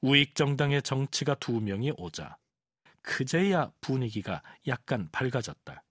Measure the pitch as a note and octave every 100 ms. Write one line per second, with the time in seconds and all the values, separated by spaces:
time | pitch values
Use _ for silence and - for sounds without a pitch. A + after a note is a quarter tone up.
0 | C3 C#3+ C#3+ - C#3+ C#3+ D3 C#3+ - C3+
1 | C#3 - C#3+ C#3 - A#2 G#2+ G2 C3 D3
2 | F2 D#2 D2+ - _ _ _ _ _ _
3 | - - C3 E3 G3 F#3 C#3+ _ - C3
4 | B2 G#2+ F#2+ F2+ - - - B2+ - B2
5 | E2+ - C3 B2 A2+ - - - _